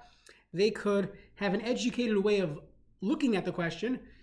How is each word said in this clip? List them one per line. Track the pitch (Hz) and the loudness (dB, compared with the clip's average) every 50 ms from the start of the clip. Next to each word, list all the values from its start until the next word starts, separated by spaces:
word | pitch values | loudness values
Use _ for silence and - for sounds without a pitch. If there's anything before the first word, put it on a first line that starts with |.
| - - - _ _ - - _ _ _ - | -18 -20 -20 _ _ -20 -20 _ _ _ 0
they | 165 202 220 | 2 2 2
could | 208 - - 208 202 202 190 147 - - - - - | 2 0 0 0 2 2 0 -2 -6 -14 -20 -20 -8
have | - 202 196 185 | -4 -2 0 0
an | 214 208 | 0 0
educated | 233 247 196 214 247 - 240 247 226 214 196 | -2 -2 0 0 -2 0 0 0 2 2 2
way | 190 214 208 | 4 4 2
of | 196 185 156 147 - - - - - _ _ _ _ | 2 2 -2 -4 -8 -12 -18 -20 -20 _ _ _ _
looking | 185 202 311 311 294 240 214 | -2 -2 0 2 2 2 2
at | - - | 0 0
the | 185 | -2
question, | - - 170 165 160 - 208 240 262 208 - - - - | -2 -2 -2 -2 -2 -4 -2 -2 -2 -4 -6 -16 -20 -20